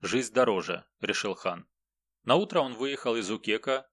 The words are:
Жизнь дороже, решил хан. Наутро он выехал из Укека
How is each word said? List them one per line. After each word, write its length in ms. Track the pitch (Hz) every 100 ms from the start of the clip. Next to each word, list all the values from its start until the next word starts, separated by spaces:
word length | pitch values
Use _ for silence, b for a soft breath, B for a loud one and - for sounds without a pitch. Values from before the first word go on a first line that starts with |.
Жизнь 320 | 90 120 113
дороже, 520 | 120 123 95 85 87 - -
решил 340 | 104 95 104
хан. 340 | 92 92 87 - _ _ _ _ _
Наутро 360 | 123 151 208 175
он 140 | 135
выехал 420 | 113 139 139 123 117
из 140 | 95
Укека 580 | 107 110 107 - 131 -